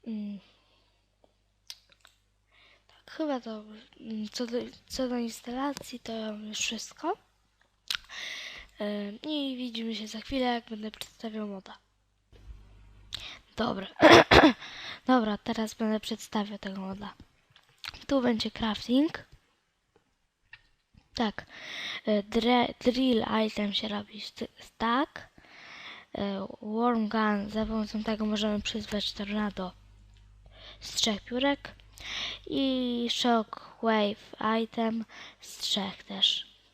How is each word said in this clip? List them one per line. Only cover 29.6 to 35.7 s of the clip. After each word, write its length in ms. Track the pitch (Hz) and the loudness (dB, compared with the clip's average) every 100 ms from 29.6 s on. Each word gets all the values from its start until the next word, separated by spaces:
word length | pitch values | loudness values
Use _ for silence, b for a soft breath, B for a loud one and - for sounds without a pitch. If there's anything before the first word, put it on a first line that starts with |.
| 185 - - - - - - - - B B B | -8 -10 -20 -20 -20 -20 -20 -20 -20 B B B
z 140 | - | -10
trzech 300 | - 226 202 | -2 0 0
piórek. 500 | - 247 277 285 - - - B B B B B - | -4 0 0 0 -4 -18 -20 B B B B B -6
I 600 | - 269 262 247 240 240 | 0 0 0 0 -2 -2
shockwave 1200 | - 247 233 214 - - - 226 220 208 214 - - 214 226 | 0 4 4 2 -8 -16 -2 2 4 2 -2 -12 -4 0 0
item 420 | 226 - 226 226 220 B B B | -2 0 0 -2 -6 B B B
z 180 | - - | -18 -8
trzech 460 | - | -2